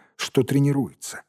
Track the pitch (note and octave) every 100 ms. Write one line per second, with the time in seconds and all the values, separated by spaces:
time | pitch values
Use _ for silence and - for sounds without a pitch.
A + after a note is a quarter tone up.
0 | _ - - - B2+ C3 C#3+ C#3 G2+ -
1 | - -